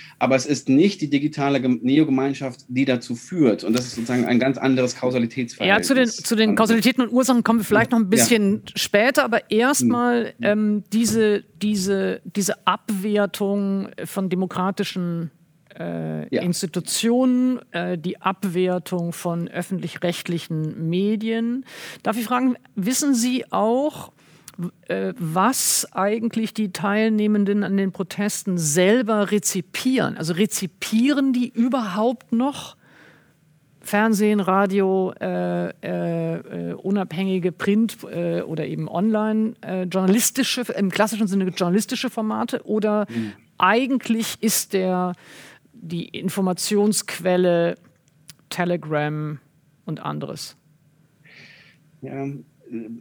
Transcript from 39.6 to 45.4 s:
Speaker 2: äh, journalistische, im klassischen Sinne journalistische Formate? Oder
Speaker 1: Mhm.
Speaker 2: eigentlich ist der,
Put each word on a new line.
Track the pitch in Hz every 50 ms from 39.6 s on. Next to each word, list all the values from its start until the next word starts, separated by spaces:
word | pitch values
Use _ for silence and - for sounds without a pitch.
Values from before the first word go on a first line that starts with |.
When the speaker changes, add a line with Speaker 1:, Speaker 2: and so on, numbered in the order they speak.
Speaker 2:
äh, | - - 185 185 185
journalistische, | 180 170 190 185 185 196 240 - - - - 247 - - 254 240 - -
im | - 202 185
klassischen | - - 214 208 220 208 226
Sinne | 180 196 196 190
journalistische | 180 175 - 185 175 180 220 214 - 262 - - 247
Formate? | - 233 220 214 214 220 240 233 - - -
Oder | - 208 214 202 214 208 214 208 202
Speaker 1:
Mhm. | - 117 110 - - - _ _ _
Speaker 2:
eigentlich | - 180 185 208 240 269 240 277 247 - - 226 226 220 - - -
ist | - 226 - - - - -
der, | 190 185 185 180 180 180 180 175 - - - - -